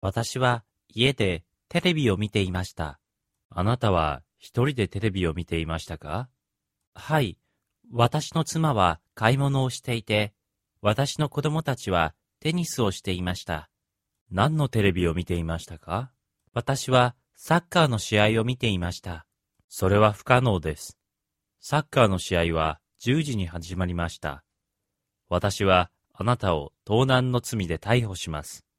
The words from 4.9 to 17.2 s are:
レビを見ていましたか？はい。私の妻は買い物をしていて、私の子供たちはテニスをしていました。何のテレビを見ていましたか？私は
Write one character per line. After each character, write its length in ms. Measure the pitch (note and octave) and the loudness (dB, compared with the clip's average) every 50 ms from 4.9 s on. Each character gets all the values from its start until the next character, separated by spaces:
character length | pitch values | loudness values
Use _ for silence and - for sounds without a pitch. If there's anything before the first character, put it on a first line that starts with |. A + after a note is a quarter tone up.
| - G2+ | -2 -2
レ 100 | F#2+ A2+ | -2 -2
ビ 160 | F#2 G2 F2+ | -2 0 -2
を 80 | E2 D#2 | -2 -2
見 100 | F2 E2+ | -2 -6
て 140 | _ - E2 | _ -4 -4
い 80 | E2 | -2
ま 120 | D#2 E2 D#2+ | -2 -4 -6
し 60 | - | -6
た 140 | - D#2+ D2+ | -8 -12 -12
か？ 320 | - D2+ D2+ G2 B2+ - _ _ _ _ _ _ _ _ _ _ _ _ _ | -10 -8 -8 -8 -8 -8 _ _ _ _ _ _ _ _ _ _ _ _ _
は 260 | - - - D3+ D#3 | -20 -8 -2 0 0
い。 160 | C#3 G2+ E2 _ _ _ _ _ _ _ _ _ _ - A#2+ | 0 0 -4 _ _ _ _ _ _ _ _ _ _ -12 0
私 420 | A#2+ A#2 B2 - D3+ D3+ - - | 2 2 2 2 -2 -6 -4 -4
の 100 | E3 D#3+ | -4 -4
妻 280 | - - D#3+ D#3+ D#3 C#3 | -2 -2 0 0 2 2
は 280 | G#2+ F#2+ F2 D#2+ - _ _ _ | 4 4 2 2 0 _ _ _
買 200 | - A2 A2 B2+ | 0 2 2 2
い 20 | |
物 260 | C3+ C#3 C#3 C#3 C3+ C3 | 4 2 0 2 0 0
を 80 | C3 | 0
し 100 | B2 - | -4 -6
て 140 | _ - A#2+ | _ -6 -6
い 80 | A#2 G#2+ | -6 -2
て、 280 | - A2 G#2 G#2+ G#2 _ _ _ _ _ _ _ _ _ _ | 0 0 0 0 0 _ _ _ _ _ _ _ _ _ _
私 380 | - G#2 A2 - C#3 C#3 - - | 0 0 2 2 0 -2 0 -2
の 100 | D#3 C#3+ | -4 -2
子 140 | - - C#3+ | -2 -2 -2
供 200 | D#3 D3 D#3+ D#3+ | 0 -2 -2 -2
た 140 | - C3 | -2 -4
ち 140 | - - - | -4 -2 0
は 240 | F#2 F2 E2 D#2 - _ _ _ _ _ | 2 2 2 0 -2 _ _ _ _ _
テ 140 | _ D#3 D#3+ | _ -2 -2
ニ 120 | F3+ F3 | -2 -2
ス 180 | - - - A#2+ | -4 -2 0 0
を 100 | G2+ F2+ | 0 0
し 100 | - - | -2 -4
て 100 | - F#2 | -4 -4
い 80 | F2+ | -2
ま 140 | F2+ F2+ F2+ | -2 -4 -4
し 100 | E2+ - | -6 -4
た。 240 | - F2 D#2 D2+ _ _ _ _ _ _ _ _ _ _ _ _ _ | -6 -6 -6 -6 _ _ _ _ _ _ _ _ _ _ _ _ _
何 260 | - F2+ G#2 D3 D#3 | 0 0 2 2 2
の 120 | D#3 D3+ B2+ | 0 0 0
テ 140 | - A2+ G2+ | 2 2 2
レ 100 | G2+ F2+ | 2 2
ビ 160 | F2+ F2 E2+ | 2 0 0
を 60 | D#2+ | 0
見 100 | E2+ F2 | 0 -2
て 100 | - F2+ | -2 -2
い 100 | E2+ E2+ | -2 -2
ま 140 | E2 D#2+ E2 | -4 -4 -6
し 80 | - | -8
た 120 | - E2+ D#2+ | -12 -18 -18
か？ 340 | _ - E2 G2+ B2+ B2+ _ _ _ _ _ _ _ _ _ | _ -6 -6 -6 -6 -8 _ _ _ _ _ _ _ _ _
私 360 | B2 A#2 - C#3 C3 - - | -6 -2 -2 -4 -4 -2 2
は 240 | C3 B2+ B2 B2 - _ | 4 4 4 4 0 _